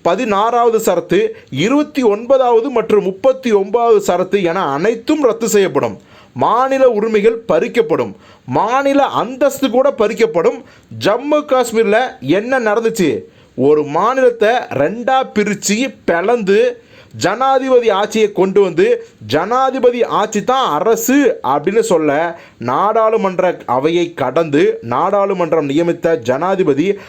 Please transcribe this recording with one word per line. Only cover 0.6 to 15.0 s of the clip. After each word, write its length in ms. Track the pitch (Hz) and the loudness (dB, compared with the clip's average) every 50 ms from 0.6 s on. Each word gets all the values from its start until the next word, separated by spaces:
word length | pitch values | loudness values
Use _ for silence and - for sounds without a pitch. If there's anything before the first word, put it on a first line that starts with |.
| 240 233 226 220 | 2 2 2 0
சரத்து, 500 | - 247 180 170 - - 170 190 220 - 220 - - - | 0 0 0 0 0 0 0 0 0 0 -4 -8 -16 -10
இருபத்தி 520 | 131 131 165 220 277 294 302 294 - 269 254 | -6 -2 0 0 2 0 0 -2 -2 0 0
ஒன்பதாவது 680 | 214 202 208 240 240 277 262 254 240 240 226 226 285 | 2 0 0 0 0 2 2 4 4 2 2 0 0
மற்றும் 320 | 254 226 214 - 214 202 180 | -2 -2 -2 2 2 2 2
முப்பத்தி 500 | 190 190 - - 262 262 262 - 240 214 | 0 -4 -2 0 0 0 0 0 0 0
ஒன்பதாவது 600 | 196 196 202 202 240 233 233 220 202 208 - 180 | 0 0 0 0 0 2 4 2 2 2 0 0
சரத்து 300 | 175 185 185 - 208 185 | 0 0 0 -2 0 0
என 220 | 165 170 190 180 | 0 -2 -2 -2
அனைத்தும் 580 | 143 135 143 175 220 233 226 - - 302 311 285 | -2 -2 -2 0 -2 -2 -2 -2 -2 -2 0 2
ரத்து 260 | 226 202 - 233 214 | 0 0 0 -2 0
செய்யப்படும். 500 | 202 202 190 170 139 139 127 113 98 - - _ - - - _ - | 0 2 0 2 0 -2 -4 -4 -6 -8 -18 _ -20 -20 -20 _ -6
மாநில 580 | 120 131 170 208 240 262 269 269 269 262 247 | -2 0 0 2 2 0 0 2 2 2 2
உரிமைகள் 540 | 226 208 208 226 214 208 196 226 233 - - - | 2 2 -2 0 0 2 2 2 0 0 -2 -2
பறிக்கப்படும், 640 | 165 - 220 226 - 240 214 151 160 135 120 98 95 - - - - _ _ | 0 0 0 -2 0 -2 0 0 0 -2 -2 -4 -6 -14 -20 -20 -20 _ _
மாநில 560 | - 123 151 185 220 247 269 277 277 277 277 269 | -4 -2 -2 0 0 0 0 0 2 2 2 2
அந்தஸ்து 640 | 220 - 131 175 226 269 254 294 269 269 - 277 247 | 0 0 -2 -4 -4 -4 -2 -2 -2 0 0 -4 0
கூட 200 | 214 254 269 285 | 0 2 2 2
பறிக்கப்படும். 720 | 277 - 208 214 233 185 226 - 151 170 165 233 277 254 - - - - _ - 117 110 113 | 0 0 -2 -2 0 0 0 0 0 2 0 0 0 -2 -8 -18 -20 -20 _ -18 -10 -4 -2
ஜம்மு 400 | 180 208 240 269 294 302 302 294 | 0 0 0 0 0 0 0 0
காஷ்மீரில் 640 | 302 262 262 240 240 214 226 220 196 208 226 262 - - - | 0 0 0 0 0 0 0 0 2 2 0 0 -2 -6 -8
என்ன 400 | 127 131 160 196 220 247 269 262 | -4 -2 0 0 0 0 -2 -2
நடந்துச்சு? 580 | 233 214 208 214 226 226 - - 180 147 135 - - - - _ - _ - | 0 0 0 0 0 -2 0 0 0 0 0 -2 -6 -10 -20 _ -20 _ -6
ஒரு 280 | - 127 143 151 151 143 | 0 2 2 2 2 0
மாநிலத்தை 640 | 139 147 165 196 233 262 269 254 247 240 233 208 214 247 240 - - | 0 -2 0 0 0 2 2 2 2 2 2 0 2 0 0 -2 -4
ரெண்டா 520 | - 131 143 160 202 233 | -4 -2 -2 -2 -2 -4